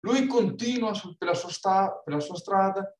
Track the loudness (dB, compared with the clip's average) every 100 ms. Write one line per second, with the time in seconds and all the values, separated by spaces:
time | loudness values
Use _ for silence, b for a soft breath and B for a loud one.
0 | 2 2 4 2 2 0 -4 -2 -2 -4
1 | -8 -6 -2 -2 -2 -4 2 4 2 -2
2 | -4 -4 -4 -8 0 2 2 0 -6 -12